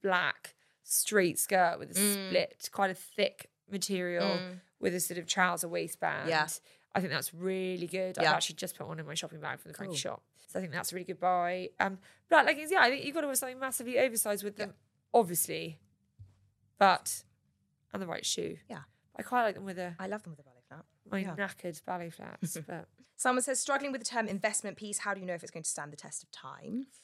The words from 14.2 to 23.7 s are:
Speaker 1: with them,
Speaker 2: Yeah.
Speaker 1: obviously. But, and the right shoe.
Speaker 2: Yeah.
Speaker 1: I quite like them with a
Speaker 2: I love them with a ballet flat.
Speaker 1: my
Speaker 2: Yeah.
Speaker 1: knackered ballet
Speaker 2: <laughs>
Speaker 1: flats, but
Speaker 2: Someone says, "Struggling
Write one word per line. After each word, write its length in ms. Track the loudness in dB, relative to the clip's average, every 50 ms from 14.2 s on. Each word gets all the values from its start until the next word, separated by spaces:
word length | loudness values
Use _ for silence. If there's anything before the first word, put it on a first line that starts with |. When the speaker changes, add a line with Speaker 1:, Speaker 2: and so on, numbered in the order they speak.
| 0 0 -2 -2 -4
Speaker 1:
with 140 | -6 -6
them, 120 | -6 -8 -8
Speaker 2:
Yeah. 500 | -8 _ _ _ _ _ _ _ 4 6
Speaker 1:
obviously. 600 | 6 6 2 0 0 0 -2 -4 -6 -8 -10 -14 _ _ _ _ _ _ _ -20 -20 -20 _ _ _ _ _ _ _ _ _
But, 460 | 6 6 6 6 4 0 -4 -6 -6 -10 _ _ _ _ _ _ _ _ _ _ _ _ _ -8
and 80 | -6
the 60 | -6
right 180 | -6 -6 -4 -2
shoe. 320 | -2 -2 -2 -4 -4 -6 -10 -14 -14
Speaker 2:
Yeah. 120 | -14 -14 -14 -16 _ _ _ _ _
Speaker 1:
I 60 | -12 -6
quite 200 | -2 0 0 2
like 120 | 0 -2
them 80 | -4 -8
with 120 | -8 -8
a 180 | -6 -8 -8 -8 -8
Speaker 2:
I 80 | -8
love 160 | -6 -8 -8 -8
them 80 | -14 -16
with 60 | -16
a 40 | -20
ballet 180 | -20 _ _ _
flat. 180 | _ -20 -20 -20 _ _ _ _ -4
Speaker 1:
my 100 | -4 -2
Speaker 2:
Yeah. 160 | -2 -2 -2
Speaker 1:
knackered 480 | -2 -4 -4 -4 -6 -8 -8 -8 -8 -6
ballet 240 | -4 -4 -4 -4 -8
Speaker 2:
<laughs> 80 | -10
Speaker 1:
flats, 400 | -12 -14 -14 -6 -6 -6 -4 -4 -6 -8
but 200 | -8 -8 -10 -10 -14 _ _ _ _ _
Speaker 2:
Someone 260 | 0 2 4 4 4 2
says, 160 | 2 0 0
"Struggling 320 | 2 2